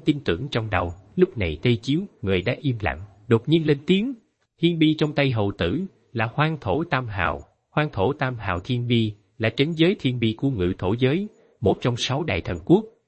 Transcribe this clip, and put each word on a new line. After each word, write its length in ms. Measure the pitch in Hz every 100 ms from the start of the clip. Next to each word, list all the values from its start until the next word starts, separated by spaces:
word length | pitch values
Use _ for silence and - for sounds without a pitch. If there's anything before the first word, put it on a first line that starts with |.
tin 160 | - 147
tưởng 240 | - 85 139
trong 200 | 120 110
đầu. 220 | 92 87 85 - -
Lúc 220 | 180 120
này 200 | 87 76
Tây 140 | 123 117
Chiếu, 240 | - 151 202 -
người 200 | 98 95
đã 140 | 95 131
im 160 | 143 117
lặng, 200 | 87 69 101 - -
đột 200 | 113 -
nhiên 180 | 160 156
lên 120 | 143 -
tiếng. 280 | 190 240 247 _ _ _ -
Thiên 200 | 170 165
bi 160 | 156 156
trong 160 | 151
tay 160 | 147 135
hầu 220 | 117 101 -
tử 220 | 85 131 190 _ _
là 160 | 110 113
Hoang 220 | 127 156 160
Thổ 240 | 107 110
Tam 220 | 165 131 123
Hào. 340 | 98 87 - - _ _
Hoang 200 | - 151
Thổ 200 | 127 95
Tam 240 | - 131 123
Hào 240 | 95 87
thiên 260 | 95 123 120
bi 280 | 120 110 - _ -
là 120 | 110
trấn 220 | - 147
giới 240 | 160 165 208
thiên 180 | 131 123
bi 160 | 113 110
của 140 | 139
Ngự 220 | 117 90 95
Thổ 160 | 92 120
giới, 300 | 127 165 208 _ _ -
một 160 | 123 -
trong 160 | 131 120
sáu 280 | - 127
đại 160 | - 92
thần 180 | - 90
quốc. 200 | - 185 214 _